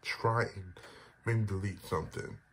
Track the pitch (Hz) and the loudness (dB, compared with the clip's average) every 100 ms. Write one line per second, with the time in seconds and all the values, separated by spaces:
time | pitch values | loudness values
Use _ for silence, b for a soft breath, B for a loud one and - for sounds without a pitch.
0 | - - 120 117 - 98 92 - B B | -6 0 4 4 2 -2 -12 -12 B B
1 | B B - 113 104 95 98 90 - 90 | B B 2 4 4 2 0 -4 -2 0
2 | - - - 107 _ | 0 -6 -8 -10 _